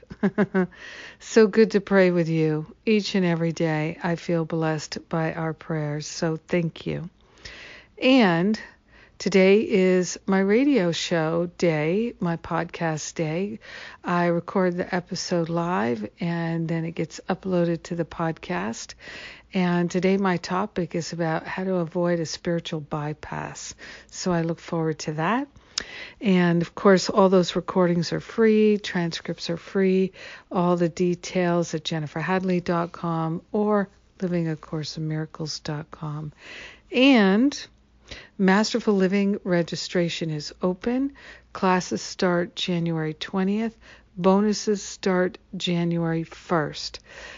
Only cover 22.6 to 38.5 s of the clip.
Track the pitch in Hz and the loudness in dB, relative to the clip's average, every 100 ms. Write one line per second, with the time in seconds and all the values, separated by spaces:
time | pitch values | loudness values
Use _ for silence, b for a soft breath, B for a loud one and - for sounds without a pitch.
22.6 | - 160 143 156 147 151 - 151 151 147 | -4 -8 -6 -6 -6 -8 -10 -10 -8 -12
23.6 | - - B B B - 196 175 165 165 | -14 -16 B B B -8 -2 0 0 -4
24.6 | - 170 160 156 - 156 160 233 285 - | -4 -2 -2 -2 -6 -4 -2 -2 -4 -12
25.6 | B B B B B B 240 185 175 170 | B B B B B B 2 4 4 2
26.6 | 165 - 208 185 - - 190 185 170 180 | 0 2 6 6 4 4 6 6 4 -2
27.6 | 175 190 180 175 160 160 - - 220 214 | -2 2 2 2 0 -4 -6 2 4 6
28.6 | 214 208 - 196 185 - - 170 - 170 | 6 4 0 -4 -4 -4 -8 -8 -6 -8
29.6 | - 196 190 190 185 B B B B 226 | -4 0 2 4 2 B B B B 0
30.6 | 175 175 170 160 180 175 - 185 175 175 | 2 2 0 0 0 0 -2 0 2 2
31.6 | 165 160 - 165 151 165 160 185 185 180 | 0 -4 -4 -6 -4 -6 -2 -2 0 -2
32.6 | 175 170 170 - 170 165 160 165 - 214 | 0 -2 -2 -4 -4 -2 -2 -4 -4 -2
33.6 | 208 208 196 _ _ _ 185 175 165 156 | 2 2 0 _ _ _ -2 0 -2 -4
34.6 | - 160 147 - 156 156 156 - 156 - | -6 -8 -8 -6 -4 -4 -6 -8 -10 -8
35.6 | - 147 156 - 151 147 156 - B B | -8 -8 -10 -12 -10 -8 -10 -14 B B
36.6 | B B B 302 269 254 196 202 269 - | B B B 4 6 8 6 6 2 0
37.6 | - _ _ _ B B B - 190 | -12 _ _ _ B B B 0 4